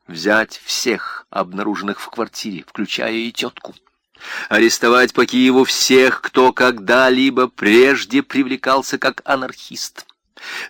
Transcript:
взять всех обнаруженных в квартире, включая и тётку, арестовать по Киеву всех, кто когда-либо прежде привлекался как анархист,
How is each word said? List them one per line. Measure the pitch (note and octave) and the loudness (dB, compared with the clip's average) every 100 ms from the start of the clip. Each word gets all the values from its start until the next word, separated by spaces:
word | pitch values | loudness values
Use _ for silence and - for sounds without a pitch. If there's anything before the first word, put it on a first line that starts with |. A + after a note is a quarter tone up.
| - | -18
взять | E2+ F#2+ G#2+ G#2+ - | -6 0 0 -2 -8
всех | - - A#2+ G2+ - - - | -10 -6 -4 -4 -6 -14 -10
обнаруженных | G2 F2+ F#2+ G#2 G2+ G2+ G2 | -8 -8 -6 -6 -6 -6 -8
в | - | -12
квартире, | A#2 A2 - A2+ F2 - | -10 -10 -8 -12 -12 -14
включая | - G2 - A#2+ | -10 -8 -6 -6
и | A2+ A#2 | -6 -8
тётку, | - A#2+ - - - _ _ _ _ - - - | -8 -10 -12 -20 -20 _ _ _ _ -14 -12 -2
арестовать | G#2+ A2+ - A#2+ B2 B2+ | 2 2 2 2 4 4
по | - A#2+ | 2 0
Киеву | B2+ B2+ B2+ | 2 4 4
всех, | B2+ - - C3 C3 - | 2 0 2 4 4 2
кто | - C3 B2+ | -2 2 2
когда-либо | A#2+ B2+ A#2+ G2 B2 C3 B2+ C3+ B2+ B2+ | 4 0 0 0 2 4 2 2 0 -2
прежде | - G2+ A#2 C3+ C3+ - C3+ | -2 4 6 6 4 0 -2
привлекался | C#3 C3 C3 C3 C3 C3+ - C#3 | -2 -2 -2 -4 0 0 -2 -4
как | C3 - - | -4 -4 -4
анархист, | C3+ B2+ - - C3+ - - - _ _ _ - - | -4 -4 -12 -18 -14 -14 -14 -20 _ _ _ -16 -14